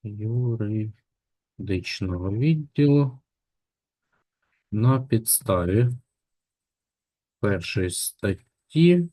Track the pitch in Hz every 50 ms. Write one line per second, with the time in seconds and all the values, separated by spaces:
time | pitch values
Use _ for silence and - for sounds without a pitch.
0 | - 107 104 104 107 110 117 123 123 120 117 110 107 104 110 110 107 107 - _
1 | _ _ _ _ _ _ _ _ _ _ _ - 98 95 95 90 87 - - -
2 | 98 92 90 90 90 95 101 113 135 160 160 156 147 - _ - 143 143 143 143
3 | 139 131 127 - _ _ _ _ _ _ _ _ _ _ _ _ _ _ _ _
4 | _ _ _ _ _ _ _ _ _ _ _ _ _ _ 104 107 113 127 131 127
5 | 131 - 123 110 110 - - - - - 95 90 87 87 95 113 123 123 123 -
6 | _ _ _ _ _ _ _ _ _ _ _ _ _ _ _ _ _ _ _ _
7 | _ _ _ _ _ _ _ _ - 104 98 87 87 - - 98 92 90 90 -
8 | - - - _ - 101 95 - _ _ _ _ _ _ - 156 165 175 180 175
9 | 170 170